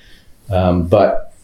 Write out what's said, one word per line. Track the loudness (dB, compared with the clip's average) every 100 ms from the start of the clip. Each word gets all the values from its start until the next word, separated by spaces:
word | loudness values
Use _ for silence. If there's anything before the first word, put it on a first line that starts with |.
| -20 -20 _ -20 -6
Um, | -2 0 -2 0
but | 2 2 0 -6 -14